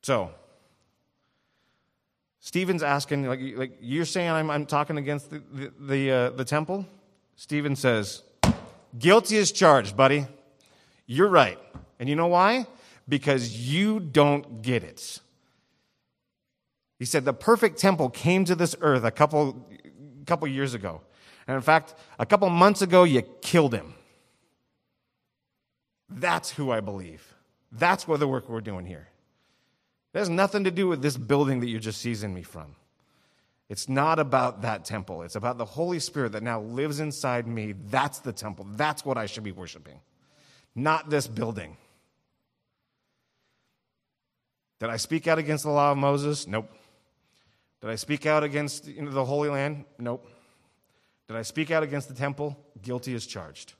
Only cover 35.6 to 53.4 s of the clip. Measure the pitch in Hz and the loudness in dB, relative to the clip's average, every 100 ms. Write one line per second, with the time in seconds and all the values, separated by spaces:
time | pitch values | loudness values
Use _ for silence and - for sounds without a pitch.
35.6 | 110 131 170 175 - 147 123 107 117 117 | -8 -6 -4 -4 -6 -4 -4 -4 -6 -8
36.6 | 107 117 151 143 151 139 135 123 117 113 | -8 -6 -6 -4 -8 -6 -4 -4 -4 -8
37.6 | 107 98 101 131 143 - 135 104 107 87 | -8 -10 -2 -2 -2 -4 -12 -10 -12 -12
38.6 | 98 107 151 147 143 123 107 - 107 92 | -14 -6 -4 -4 -6 -6 -6 -10 -12 -14
39.6 | 87 87 73 67 _ _ _ _ _ _ | -16 -18 -20 -20 _ _ _ _ _ _
40.6 | _ - 143 160 151 151 123 110 113 104 | _ -6 -2 -2 0 -2 -2 -6 -6 -6
41.6 | 80 82 _ _ _ _ _ _ _ _ | -12 -18 _ _ _ _ _ _ _ _
42.6 | _ _ _ _ _ _ _ _ _ _ | _ _ _ _ _ _ _ _ _ _
43.6 | _ _ _ _ _ _ _ _ _ _ | _ _ _ _ _ _ _ _ _ _
44.6 | _ _ 113 113 - 160 160 160 151 151 | _ _ -6 -6 -4 -4 0 0 0 -4
45.6 | 151 147 143 139 139 143 143 147 - 107 | 0 2 2 2 2 0 -2 -6 -6 -6
46.6 | 107 - _ _ _ _ _ _ _ _ | -8 -18 _ _ _ _ _ _ _ _
47.6 | _ _ 110 110 - 147 156 151 151 143 | _ _ -10 -10 -6 -4 2 2 2 -4
48.6 | 147 143 - - 147 135 127 143 147 139 | -6 -8 -14 -12 -6 -4 -2 -2 -2 -2
49.6 | 139 147 139 _ 120 123 - _ _ _ | -4 -6 -14 _ -8 -8 -12 _ _ _
50.6 | _ _ _ _ _ _ _ 113 110 - | _ _ _ _ _ _ _ -10 -8 -6
51.6 | 156 160 156 143 135 123 143 139 147 139 | -2 0 -2 -6 -8 -6 -6 -4 -8 -10
52.6 | _ - 104 123 127 120 - 104 | _ -18 -10 -8 -6 -10 -10 -14